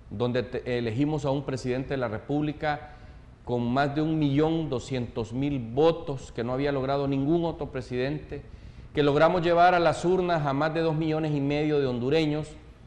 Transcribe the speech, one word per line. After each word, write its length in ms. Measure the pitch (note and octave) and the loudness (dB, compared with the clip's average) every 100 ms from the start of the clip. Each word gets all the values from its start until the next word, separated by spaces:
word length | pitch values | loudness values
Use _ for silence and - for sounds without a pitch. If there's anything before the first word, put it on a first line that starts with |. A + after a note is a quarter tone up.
| - | -10
donde 340 | G#2 B2 B2 | -2 0 0
te-, 340 | G#2 A#2+ - B2 | -2 -6 -4 -2
elegimos 480 | A#2+ A2 D3 D3+ C#3 | -2 0 0 0 -2
a 60 | |
un 120 | C#3 | -2
presidente 460 | C#3 C3 B2+ B2 C3+ | -4 -4 -2 -4 -4
de 80 | C#3 | -4
la 100 | A#2+ | -4
República 840 | G#2 - D3 D3+ C#3+ D#3 D3 - - - - - - | -4 -4 -2 -2 -2 -4 -4 -8 -18 -20 -20 -20 -14
con 280 | - A#2+ A#2+ | -4 -2 0
más 220 | C3 C#3+ | 2 0
de 80 | C#3 | 0
un 160 | D#3 D#3+ | 0 2
millón 540 | D3 C#3 D#3 E3 D3+ | 2 2 2 0 -2
doscientos 600 | B2 - C3 A#2 - G#2 | -4 -4 -6 -4 -6 -6
mil 280 | B2 C#3+ C#3+ | -4 -2 -4
votos 720 | A2+ B2 E3 E3 - C3+ - | -4 2 4 2 -4 -8 -8
que 120 | - | -6
no 80 | A#2 | -4
había 200 | C3 C#3+ | -2 0
logrado 360 | C#3 C3 C#3+ C#3 | 0 0 0 0
ningún 380 | C#3 C#3 E3+ E3+ | 0 2 2 0
otro 260 | D#3+ C3+ | -4 -8
presidente, 720 | B2+ A#2 B2 C3+ D3+ - C#3+ - - - - - | -8 -6 -4 -2 -4 -8 -14 -14 -18 -20 -18 -6
que 120 | - | 2
logramos 400 | D3 C#3+ D#3+ F3+ | 4 6 6 4
llevar 320 | E3+ E3+ F3 F3+ | 4 6 6 6
a 40 | |
las 240 | E3 C#3+ | 4 2
urnas 440 | E3+ F#3 F3+ E3 D3 | 2 2 2 0 0
a 60 | |
más 200 | C#3 D#3 | 0 0
de 60 | D#3+ | 0
dos 160 | E3 D#3 | 0 0
millones 360 | D#3+ D#3 D#3 | 0 0 0
y 100 | D3 | 0
medio 380 | C#3 D3 D3+ D3 | 0 0 2 2
de 60 | C3+ | 2
hondureños, 600 | B2 B2 D#3+ D#3 D3+ D3+ - - - | 0 2 2 2 0 -6 -12 -20 -20